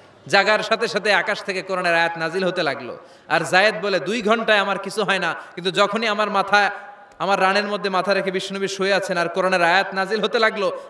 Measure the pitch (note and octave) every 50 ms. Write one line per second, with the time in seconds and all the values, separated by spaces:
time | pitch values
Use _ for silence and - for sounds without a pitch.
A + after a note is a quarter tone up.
0 | - - - - - C3+ F#3+ G3 F#3+ G#3 G#3+ G#3 - - A3+ - A3+ G3+ D#3 G3+
1 | F3+ G#3+ G3 F3 E3+ G#3+ G3+ - - G3+ F#3 F#3 F3+ F#3+ F#3+ F3+ F3+ F3 E3+ E3
2 | E3+ E3+ E3+ E3 E3 E3 E3+ F#3+ F#3+ F3 F3+ F#3 E3 C#3+ C3 A#2+ B2 A2+ E2 -
3 | - - - - - - D#3 E3+ D#3+ C3 F3 F#3 G#3 G#3+ F#3+ E3+ F#3+ G3+ F#3+ F3
4 | D3 F3 A3+ B3 F#3+ G#3 A3+ A#3 G#3+ A3+ G#3+ G3+ G3 G3 F#3+ F#3 - G3 - G#3+
5 | G3 E3+ G3 F#3 F3 E3 D3+ - - - - F3+ E3+ F#3+ D#3+ G3+ G3+ G3 G3+ A3
6 | A#3 A3 G3+ G#3 G#3+ G3+ G3+ G3 F#3+ - G3+ G#3 G3+ F3+ - - - - - -
7 | - - - - D#3+ F#3+ G3 F#3 F#3+ F#3+ G3 G#3 G#3 G3+ G#3 F#3+ F3+ G3 F#3+ F3+
8 | F3 G3+ G3 F#3+ F#3+ F#3+ F#3 F#3+ F#3+ - F#3+ G3 G3 F#3+ - - F#3+ G3 G3 F#3
9 | F#3+ F#3+ F3+ F3 E3+ E3 - F#3 F3+ F#3 F#3 F3+ E3+ E3 F3 G3 F#3+ G3 F#3+ F#3+
10 | F#3+ F#3 A3 G#3+ F#3+ G3+ A3 A#3 A3 A3 G3 G3+ F#3+ E3+ - - -